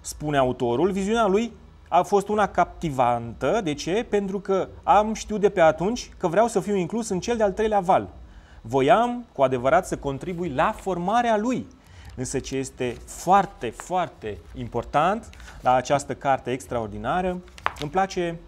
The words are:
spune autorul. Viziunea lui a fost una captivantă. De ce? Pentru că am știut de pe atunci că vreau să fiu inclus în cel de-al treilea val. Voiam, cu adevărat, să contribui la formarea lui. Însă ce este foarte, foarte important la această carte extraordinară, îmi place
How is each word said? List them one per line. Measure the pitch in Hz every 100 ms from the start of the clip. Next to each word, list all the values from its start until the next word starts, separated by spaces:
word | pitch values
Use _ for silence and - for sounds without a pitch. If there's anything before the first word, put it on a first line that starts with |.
spune | - - 147 147
autorul. | 127 123 123 120 180
Viziunea | 196 196 233 214
lui | 196 233 - - - -
a | 170
fost | 180 202 196
una | 208 190
captivantă. | - 170 - 170 131 120 120 117 110 131 208
De | 180
ce? | 147 - 196 233
Pentru | 208 196 196
că | 190 190 151 -
am | - 185 220
știut | 220 - 214
de | 196
pe | 190
atunci | 160 156 185 240 - -
că | 180
vreau | 170 233
să | 220
fiu | 175 202
inclus | 170 220 220
în | 185
cel | 170 240
de-al | 214
treilea | 185 214 208
val. | 180 160 98 - - - - -
Voiam, | 117 131 135 190 240 247 240
cu | -
adevărat, | 135 131 127 165 180
să | 160
contribui | 143 135 170 175 175
la | 135 180
formarea | 214 - 175 175 233 240 214
lui. | 226 226 - - - - - -
Însă | 127 135
ce | - 135
este | 131 - 127 120 -
foarte, | - 170 196 185 - 120
foarte | 107 - 180 170 - 110 98 -
important | - 117 117 - 143 165 220 226 - - -
la | 123
această | 127 127 139 139
carte | 123 143 131 -
extraordinară, | 131 - 123 110 104 110 170 185 180 180 - - -
îmi | 147
place | 185 190 190 175 170